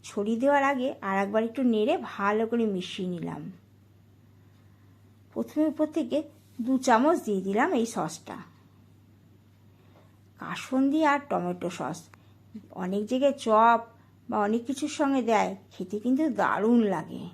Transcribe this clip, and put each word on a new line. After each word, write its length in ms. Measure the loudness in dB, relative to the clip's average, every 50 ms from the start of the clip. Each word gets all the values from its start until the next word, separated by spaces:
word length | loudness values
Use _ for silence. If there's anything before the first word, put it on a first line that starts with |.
| -18
ছড়িয়ে 360 | -8 -6 -4 -2 0 0 2
দেওয়ার 220 | 4 4 4 4 4 2
আগে 160 | 0 0 -2 -4 -4 -6 -4 -2
আর 80 | 0 0 0
একবার 180 | 2 0 0 0 0
একটু 140 | -2 0 2 2
নেড়ে 220 | 4 2 2 2 0 0 -2 -8 -6
ভালো 280 | -2 0 0 2 0 0 0
করে 140 | 0 0 0 0 0
মিশিয়ে 340 | -4 -6 -6 -8 -6 -6 -6 -6
নিলাম। 280 | -6 -8 -8 -8 -10 -12 -14 -14 -16 -20 _ _ _ _ _ _ _ _ _ _ _ _ _ _ -20 -20 -20 _ -20 _ -20 -20 _ -20 -20 -20 _ -20 -20 -20 _ -20 _
প্রথমে 320 | -8 -8 -8 -4 -2 0 0 0
উপর 140 | 0 -2 -2 -2 0
থেকে 220 | -4 -4 0 -2 -4 -4 -4 -18 -20 _ -20 -10 -6
দু 140 | -2 0 0 2 4
চামচ 300 | 4 4 6 6 4 2 2 0
দিয়ে 160 | -2 -2 -2 -2 -2
দিলাম 200 | 0 0 2 2 2 0
এই 60 | 0 -2 -2
সসটা। 420 | -4 -4 -4 -6 -12 -14 -14 -14 -14 -16 -20 -20 -20 -20 -20 _ -20 -20 _ -20 -20 _ _ -20 _ _ -20 -20 _ _ _ _ _ _ -20 -20 _ -20 -20 -20 -20 -20 -20 -20 _ -20 -20 _ -16
কাসুন্দি 600 | -14 -12 -12 -12 -8 -4 0 2 2 2 2 2 2 2
আর 80 | 2 0 -2 -4
টমেটো 380 | -4 -2 -2 -4 -6 -4 -6 -8 -6 -6
সস 200 | -6 -6 -8 -10 -12 -20 -20 -20 -20 -20 -20 -20 -20 -20 -20 -20 -20 -16 -10 -8 -6
অনেক 180 | -4 -2 -4 -2 -2
জায়গায় 260 | 0 2 2 2 2 0 0
চপ 360 | 4 6 6 8 6 6 4 0 -6 -20 -20 -20 _ _ -20 _ -4
বা 80 | -2 -2 0
অনেক 160 | 0 0 -2 -2 -4
কিছুর 240 | -6 -6 -6 -8 -2 0
সঙ্গে 240 | 0 2 2 0 2 2
দেয়, 220 | 2 2 2 0 -4 -10 -16 -20
খেতে 240 | -12 -12 -10 -6 -6 -4 0
কিন্তু 200 | 0 2 2 2 0 2 2
দারুণ 400 | 2 2 2 2 2 4 4 4 4 2 0
লাগে। 280 | -2 -6 -8 -12 -12 -12 -14